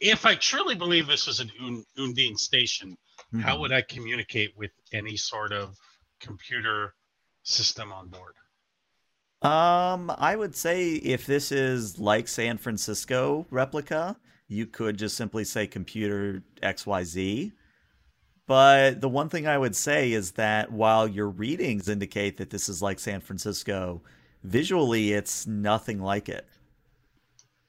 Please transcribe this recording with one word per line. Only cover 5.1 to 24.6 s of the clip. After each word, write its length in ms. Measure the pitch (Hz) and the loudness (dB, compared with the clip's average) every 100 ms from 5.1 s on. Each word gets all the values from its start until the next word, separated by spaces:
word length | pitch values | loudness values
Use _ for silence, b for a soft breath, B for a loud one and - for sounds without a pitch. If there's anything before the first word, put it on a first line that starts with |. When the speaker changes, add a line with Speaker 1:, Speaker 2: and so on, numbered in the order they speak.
| 104 | -8
Speaker 1:
sort 340 | - 110 107 | -6 -6 -6
of 240 | 104 98 98 b b _ _ | -6 -8 -14 b b _ _
computer 760 | - 101 - 123 110 107 104 - _ _ _ _ | -16 -16 -10 -6 -2 -2 -6 -10 _ _ _ _
system 500 | - - 101 - 104 | -4 -2 0 -4 -10
on 160 | 95 90 | -14 -16
board? 240 | 92 87 - _ _ _ _ _ _ _ _ _ _ | -20 -20 -20 _ _ _ _ _ _ _ _ _ _
Speaker 2:
Um, 680 | 143 160 175 175 180 180 170 - | 2 4 6 4 2 0 -4 0
I 180 | 151 | 0
would 220 | 214 196 - | 0 -4 -4
say 380 | 170 180 175 | -2 0 0
if 320 | 156 - 123 - | 0 0 -2 2
this 260 | 143 143 | 0 2
is 460 | 135 131 127 107 - | 0 2 0 -4 -2
like 280 | 104 107 110 | 2 2 2
San 300 | - 117 110 | -2 -2 -2
Francisco 880 | 120 104 - 104 - 127 139 151 - | -4 -4 -4 -6 0 0 2 0 -2
replica, 680 | 127 131 147 143 156 175 - b b - | 0 0 -2 -2 -2 -2 -6 b b -8
you 160 | 104 113 | -6 -6
could 300 | - 110 104 | -2 -2 -2
just 180 | 107 | -4
simply 300 | - 107 113 | -4 -4 -4
say 220 | 101 113 101 | -4 -2 -4
"Computer 760 | - - 110 104 101 101 95 - _ | -6 -8 -4 -2 0 -2 -4 -12 _
X 240 | 98 95 101 | -4 -4 -2
Y 180 | 95 | -2
Z." 480 | 87 90 95 113 208 - _ _ _ _ _ _ _ _ - | -2 -2 -2 -2 -6 -10 _ _ _ _ _ _ _ _ 4
But 560 | 131 139 139 135 131 | 8 10 10 8 4
the 80 | 135 | 0
one 180 | 135 156 | 0 0
thing 180 | 170 151 | -2 0
I 120 | 143 | 2
would 180 | 127 98 | 2 0
say 360 | 147 147 127 | 2 2 4
is 200 | 110 87 | 2 -2
that 400 | - 107 107 110 | 0 2 2 0
while 340 | 110 110 110 110 | 2 6 6 4
your 220 | 101 104 | 0 -2
readings 600 | 92 117 175 151 104 196 | -2 -4 -2 -2 -2 -2
indicate 500 | 208 101 107 101 - | -4 -4 -2 -2 -4
that 100 | 95 | -8
this 200 | 101 - | -6 -6
is 100 | 87 | -4
like 180 | 98 95 | -4 -4
San 220 | - 98 | -6 -8
Francisco, 840 | - 95 107 95 - 98 90 87 b b b b | -8 -8 -6 -6 -4 -4 -4 -8 b b b b
visually 680 | 95 117 | -2 0